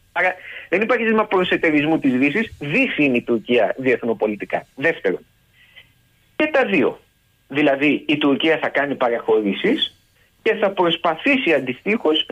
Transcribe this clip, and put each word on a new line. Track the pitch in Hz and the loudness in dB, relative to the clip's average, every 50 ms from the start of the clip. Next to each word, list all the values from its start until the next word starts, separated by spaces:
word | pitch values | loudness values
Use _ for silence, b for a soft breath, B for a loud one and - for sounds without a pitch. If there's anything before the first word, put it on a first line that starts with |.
| _ _ | _ _
άρα | _ 175 180 185 - B B B B B B B | _ -2 -2 -2 -2 B B B B B B B
δεν | 165 190 | -2 -2
υπάρχει | 220 220 254 226 226 | 2 0 0 0 2
ζήτημα | 220 220 220 208 | 2 2 2 2
προσετερισμού | 214 196 185 180 175 190 - - 165 151 147 143 156 160 - | 2 0 0 2 2 0 0 2 2 2 2 2 2 0 2
της | - 139 | 2 2
Δύσης. | 123 127 139 147 143 214 220 - - - | 2 2 2 2 2 0 -4 -4 -6 -10
Δύση | 151 143 151 131 135 - - - 147 | -8 -2 0 0 0 0 0 0 2
είναι | 139 123 | 2 2
η | 120 | 0
Τουρκία | - - 120 110 98 - 123 117 104 - - - | 0 0 -2 -2 0 0 2 2 2 0 -2 -2
διεθνοπολιτικά. | 127 131 120 - - 117 110 101 110 107 107 101 98 - - - - - _ | 0 0 0 0 0 -4 -2 0 -2 -2 -2 -6 -6 -6 -6 -6 -6 -10 _
Δεύτερον, | - 139 165 165 - - 160 - - - _ _ _ _ _ b b b b b b b b b b _ _ _ _ _ _ _ | -2 -2 -2 -2 0 -2 -4 -4 -4 -8 _ _ _ _ _ b b b b b b b b b b _ _ _ _ _ _ _
και | - - - | -4 -2 0
τα | 311 277 240 | 2 0 2
δύο. | 202 196 151 110 - - - _ _ _ _ _ _ _ _ _ _ | 2 2 2 0 0 -2 -6 _ _ _ _ _ _ _ _ _ _
Δηλαδή, | 135 147 151 143 135 135 147 151 127 - - | -2 0 2 2 2 2 2 0 0 0 -2
η | - 151 | -2 -2
Τουρκία | 147 147 143 135 - 156 160 160 - | 0 2 2 2 2 2 0 0 0
θα | - 117 | -2 -2
κάνει | - 139 139 143 131 | -2 -2 -2 -2 -2
παραχωρήσεις | 110 127 117 117 113 - - 110 110 107 101 95 - - 202 277 - - - - _ _ _ b b b b b _ | -2 0 0 0 -2 0 2 2 2 2 0 -2 0 0 0 0 0 -2 -4 -6 _ _ _ b b b b b _
και | _ 220 208 | _ -2 0
θα | 208 214 190 | 0 0 -2
προσπαθήσει | 196 - 175 170 165 - - 170 160 156 - 277 285 269 - 170 | 0 0 0 0 0 0 -2 -2 -2 0 0 0 0 2 2 2
αντιστοίχως | 151 135 131 127 127 - _ 190 214 233 - 156 320 - - - | 2 2 0 -2 -8 -6 _ -4 -4 0 0 0 0 0 -2 -2